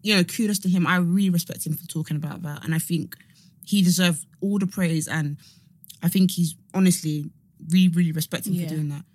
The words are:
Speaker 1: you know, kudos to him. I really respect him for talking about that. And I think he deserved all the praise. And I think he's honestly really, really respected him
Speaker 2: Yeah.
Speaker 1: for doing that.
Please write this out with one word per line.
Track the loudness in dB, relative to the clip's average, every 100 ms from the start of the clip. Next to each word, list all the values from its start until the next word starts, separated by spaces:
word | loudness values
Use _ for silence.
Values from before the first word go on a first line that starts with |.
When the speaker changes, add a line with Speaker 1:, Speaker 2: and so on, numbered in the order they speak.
Speaker 1:
you | 4
know, | 2
kudos | 2 0 -2 0
to | 2
him. | 2 2
I | 2
really | 2 2 2
respect | 2 -2 -8 -6
him |
for | -6 -6
talking | -8 -6 -6
about | -6 -10
that. | -10 -8
And | -4
I | -4
think | -2 -4 -6 -14 _ _ -20 _
he | 0 4
deserved | 4 4 2 0 -8 -6
all | -2 0
the | -2
praise. | 0 0 0 -2
And | -4 -4 -6 -14 -20 _ _ -20 -4
I | 0
think | 4 2
he's | 2 -2 -4 _
honestly | 2 2 2 -2 -6 -8 _ _ _ 0
really, | 4 4
really | 4 0
respected | -2 -6 -6 -4
him | -4
Speaker 2:
Yeah. | -4
Speaker 1:
for |
doing | -4 -4
that. | -6 -14